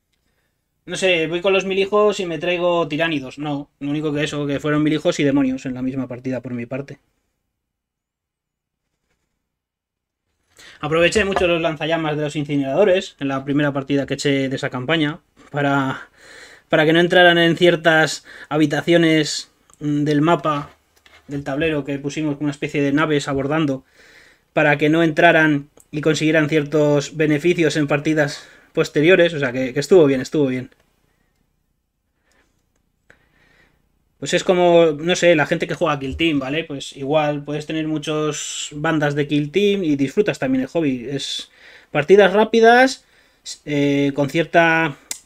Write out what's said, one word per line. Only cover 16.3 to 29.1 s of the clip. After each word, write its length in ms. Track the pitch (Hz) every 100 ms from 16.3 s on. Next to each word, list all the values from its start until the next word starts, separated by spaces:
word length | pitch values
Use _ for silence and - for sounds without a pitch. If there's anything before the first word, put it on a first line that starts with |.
| - - - _
para 160 | 156 156
que 80 |
no 60 | 165
entraran 380 | 175 180 180 170
en 200 | 170 160
ciertas 680 | 175 170 165 160 151 - - - -
habitaciones, 1040 | 151 151 147 139 170 165 156 147 - - _ _ _
mm, 240 | 147 147
del 180 | 147 147
mapa, 500 | 156 170 156 147 147 - _ _ _ - -
del 160 | 143
tablero, 420 | 143 139 165 151 139
que 140 | 139
pusimos 360 | 143 156 151 143
como 100 | 147
una 60 |
especie 300 | 143 147 151
de 120 | 143
naves 340 | 143 156 147 147
abordando 580 | 139 135 156 147 269 - _ - - - _ _
para 240 | - 151 147
que 120 | 151
no 140 | 160
entraran 640 | 165 151 170 160 156 143 143 _ _
y 100 | 151
consiguieran 480 | 156 151 156 156 151
ciertos 680 | 156 143 151 147 147 143 151
beneficios 600 | 156 147 170 175 151 160
en 100 | 143
partidas 600 | 147 151 156 143 - - - _
posteriores. 600 | - 160 156 156